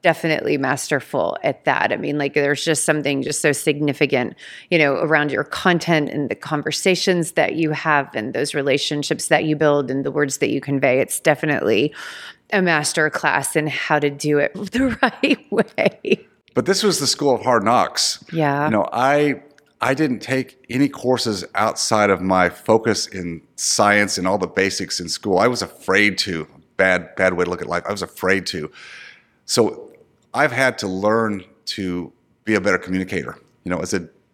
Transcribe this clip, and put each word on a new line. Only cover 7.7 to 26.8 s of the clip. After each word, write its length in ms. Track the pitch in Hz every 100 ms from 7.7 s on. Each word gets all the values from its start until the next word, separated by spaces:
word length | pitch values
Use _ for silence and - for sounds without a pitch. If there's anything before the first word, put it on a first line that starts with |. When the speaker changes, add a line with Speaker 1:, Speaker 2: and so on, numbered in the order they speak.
Speaker 1:
have 440 | 151 160 147 135 139
and 180 | 110
those 200 | 127 143
relationships 720 | 151 139 139 - 147 143 - -
that 180 | 156 160
you 100 | 151
build 360 | 151 147 131
and 140 | 135 139
the 60 |
words 260 | 135 143 131
that 120 | 117
you 120 | 139
convey. 380 | 135 139 139 127
It's 200 | - -
definitely 760 | 170 147 160 135 101 107 143 - - - - - _
a 80 | 208
master 480 | 185 160 147 - 156
class 460 | - 151 139 139 160
in 120 | 151
how 320 | 131 - 151
to 100 | 147
do 280 | 139 151 147
it 160 | 143
<laughs> 180 | - 202
the 260 | 240 269 220
right 500 | 254 - 277 294 -
way. 760 | 214 - - 196 - - - - _ _
Speaker 2:
But 120 | - 127
this 180 | 190
was 160 | 214 175
the 80 | 139
school 280 | - 143 120
of 60 |
hard 220 | 117 120
knocks. 600 | 104 120 90 - - - -
Speaker 1:
Yeah. 340 | 165 147 139 147
Speaker 2:
You 60 |
know, 160 | 107 78
I, 480 | 113 131 147 147 143 - _ _ _
I 120 | 117
didn't 260 | 139 156 113
take 380 | - 131 127 _ _
any 180 | 123 139
courses 560 | - 123 123 117 101 87
outside 560 | - 110 - - 110 104
of 120 | 92
my 280 | 92 92 90
focus 580 | - - 110 120 101 -
in 340 | 95 87 82 _ -
science 600 | - - 104 104 101 -
and 80 | 92
all 120 | 101
the 100 | 90
basics 520 | - 95 - 90 -
in 100 | 85
school. 280 | - 107 92
I 100 | 113
was 140 | 120
afraid 560 | 90 - - 95 104 90
to, 280 | - 85 78 - _
bad, 380 | _